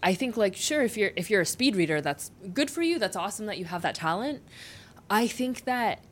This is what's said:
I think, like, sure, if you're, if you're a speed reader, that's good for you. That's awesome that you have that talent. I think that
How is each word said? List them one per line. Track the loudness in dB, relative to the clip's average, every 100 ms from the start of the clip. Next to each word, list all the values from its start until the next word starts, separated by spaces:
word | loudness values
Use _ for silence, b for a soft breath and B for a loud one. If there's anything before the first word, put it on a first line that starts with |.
I | 2
think, | 2 0 2
like, | 0 2
sure, | 0 2
if | 2 2
you're, | 0 0
if | 2
you're | 2
a | 2
speed | 2 2 4
reader, | 2 2
that's | 0 -4 -8 -14 -8
good | -2 -2
for | 0
you. | 0 0
That's | -2 -2
awesome | -6 -6 -6
that | -6
you | -6
have | -4
that | -4 -2
talent. | -2 0 -2 -6 -10 B B B B B 0
I | 2 2
think | 0 -4 -2 -2
that | 0 0 -2 -8